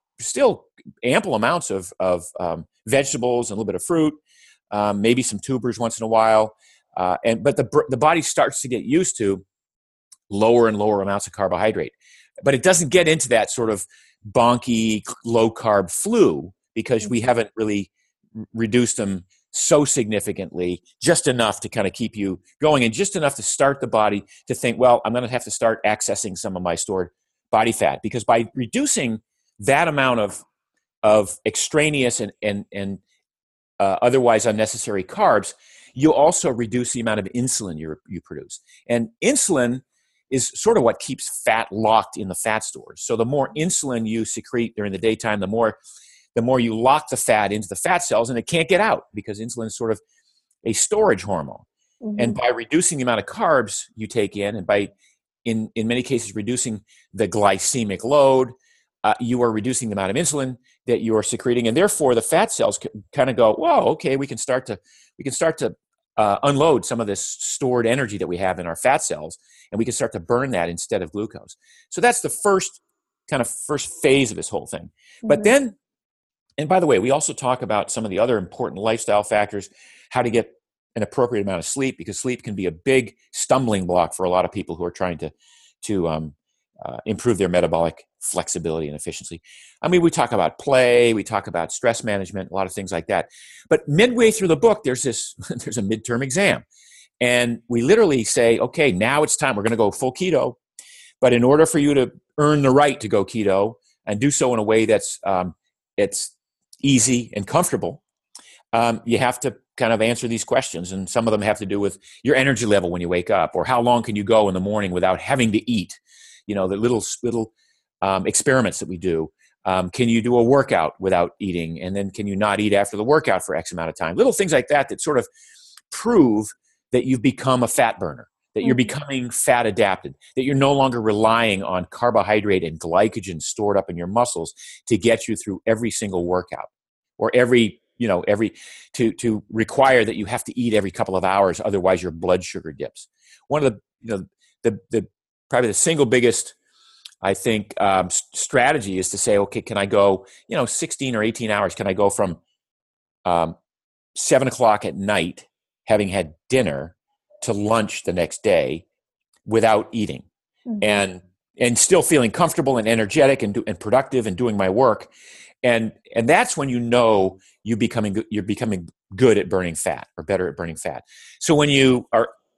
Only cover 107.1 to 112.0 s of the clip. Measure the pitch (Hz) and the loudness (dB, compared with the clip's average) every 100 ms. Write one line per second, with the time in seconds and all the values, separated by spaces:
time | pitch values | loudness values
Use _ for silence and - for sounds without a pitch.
107.1 | 123 117 104 98 156 180 110 85 147 _ | 0 -4 -8 -2 0 0 -2 -6 -10 _
108.1 | _ _ - - - - 113 117 113 117 | _ _ -20 -20 -20 -4 0 0 0 -2
109.1 | 113 123 - 135 - _ - 113 113 110 | 0 0 0 -6 -8 _ -2 0 2 2
110.1 | 120 120 113 - 127 - 80 87 95 92 | 0 -4 -6 0 -2 -2 -8 -8 -8 -4
111.1 | 120 117 107 104 107 98 101 101 - | -2 0 0 0 -2 -2 -2 -2 -6